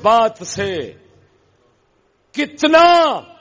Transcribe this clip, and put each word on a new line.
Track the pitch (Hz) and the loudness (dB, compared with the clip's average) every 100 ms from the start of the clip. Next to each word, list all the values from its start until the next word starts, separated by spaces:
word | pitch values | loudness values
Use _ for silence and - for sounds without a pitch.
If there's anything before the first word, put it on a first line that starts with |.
بات | 208 233 226 220 | 0 2 0 -4
سے | 175 - 196 180 117 73 _ _ _ _ _ _ _ _ _ _ _ _ _ | -12 -8 -8 -8 -10 -16 _ _ _ _ _ _ _ _ _ _ _ _ _
کتنا | - 294 - 311 320 339 339 320 202 - - | -8 -8 -4 0 4 4 4 0 -4 -10 -20